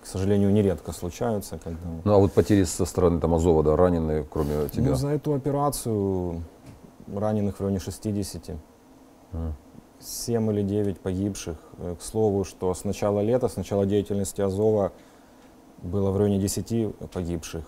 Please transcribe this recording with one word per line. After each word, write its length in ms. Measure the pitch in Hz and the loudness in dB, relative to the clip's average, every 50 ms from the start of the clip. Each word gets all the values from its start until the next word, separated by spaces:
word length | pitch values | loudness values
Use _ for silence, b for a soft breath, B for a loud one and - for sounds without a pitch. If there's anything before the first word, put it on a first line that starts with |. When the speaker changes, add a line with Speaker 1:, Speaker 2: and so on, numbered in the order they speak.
| - | -14
Speaker 1:
к 20 | |
сожалению, 460 | - - 92 95 101 104 101 101 98 | -8 -4 -2 2 2 4 4 4 6
нередко 400 | 101 107 101 98 87 - - - | 6 6 4 4 2 -2 -6 -10
случаются, 680 | 82 - 92 87 - - 123 117 110 101 - - 85 80 - | -10 -8 -8 -8 -6 -4 -4 -2 -2 -4 -6 -8 -12 -12 -10
когда 240 | 85 82 82 90 87 82 82 87 | -10 -10 -10 -10 -10 -8 -2 2
Speaker 2:
Ну, 100 | 104 104 | 4 6
а 40 | |
вот 160 | 98 101 - - | 8 6 6 6
потери 320 | 107 90 - 107 98 92 | 4 4 6 6 4 4
со 200 | - - - 92 | 2 0 -2 -2
стороны, 340 | - - 90 90 85 85 80 | -2 2 4 4 4 4 4
там, 140 | - 82 85 | 2 2 2
Азова, 300 | 82 82 90 80 78 76 | 4 6 6 6 6 6
да, 120 | 78 76 | 4 6
раненые, 480 | 78 92 90 87 82 80 78 78 78 73 - | 6 6 6 4 2 0 0 -2 -2 -4 -4
кроме 380 | - 82 76 73 73 76 73 71 | -4 -4 -2 -2 -2 -2 -2 -2
тебя? 200 | - - 113 135 | -2 0 0 2
Speaker 1:
Ну, 40 | 139 | 2
за 120 | 131 139 143 | 0 0 -2
эту 240 | 151 143 - 156 143 | -2 -2 -2 -2 -2
операцию 1080 | 135 135 147 139 143 143 143 135 - - 120 110 101 98 98 95 90 90 87 85 85 85 - - - - - - - - - - - - - - | -2 -2 -2 -2 0 0 0 -2 -2 -4 -2 -2 0 0 0 0 -2 -2 -4 -6 -6 -10 -12 -16 -20 -20 -20 -20 -20 -20 -20 -20 -20 -16 -10 -8
раненых 420 | 101 107 107 107 107 101 101 95 | -4 -2 -2 0 0 -2 -2 -4
в 40 | - | -4
районе 180 | 101 98 98 92 | -4 -2 -2 -4
шестидесяти. 800 | - 98 - - - 107 101 104 95 - - 82 - - 85 78 - - - _ _ _ - - - - - - - - | -4 -8 -10 -8 -6 -4 -4 -4 -4 -6 -8 -12 -12 -12 -12 -14 -14 -18 -20 _ _ _ -20 -20 -20 -20 -20 -20 -18 -12
Speaker 2:
Мгм. 220 | 85 82 82 80 73 - - - - - - _ _ - | -10 -8 -6 -6 -8 -10 -14 -20 -20 -20 -20 _ _ -20
Speaker 1:
Семь 500 | - - - - - 120 117 113 110 110 | -16 -12 -12 -8 -4 -2 -2 0 0 0
или 100 | 104 104 | 0 0
девять 380 | 101 95 101 104 104 101 90 - | 0 0 0 0 0 -2 -4 -4
погибших. 580 | - 95 92 92 98 101 98 - - 90 80 - - - - - | -6 -4 -2 -2 -2 -2 -4 -6 -8 -10 -10 -12 -12 -20 -16 -12
Э, 160 | 85 87 85 - | -10 -10 -10 -10
к 40 | - | -10
слову, 400 | - - 110 110 104 98 98 90 | -6 -2 0 2 2 2 0 -2
что 300 | - - - 95 92 90 | -4 -6 -4 -2 -2 -2
с 100 | - - | -2 -4
начала 340 | 101 95 - 107 104 101 104 | -6 -4 -2 0 0 0 2
лета, 260 | 101 113 127 123 123 | 2 2 0 0 0
с 80 | 101 - | -2 -4
начала 280 | 98 90 - 104 101 101 | -4 -6 -2 0 0 2
деятельности 560 | 95 101 104 92 - 101 101 98 - - - | 2 2 0 0 0 -2 -4 -4 -4 -4 -2
Азова 500 | 101 98 95 101 110 110 107 104 95 87 B B B B B B B B B B B B B B - - - - | -2 -2 0 2 2 2 2 2 0 -2 B B B B B B B B B B B B B B -20 -20 -20 -14
было 300 | - 90 92 101 98 98 | -10 -6 -2 -2 0 0
в 60 | 95 | 2
районе 220 | 101 104 104 101 95 | 2 2 2 2 2
десяти 480 | 98 95 - 107 90 - 113 117 110 101 - - 90 80 - | 0 -2 -2 -4 -6 -4 -2 -2 -2 -2 -6 -10 -14 -10 -8
погибших, 500 | 92 87 85 85 78 - - - 82 76 | -6 -4 -4 -4 -6 -6 -8 -10 -12 -12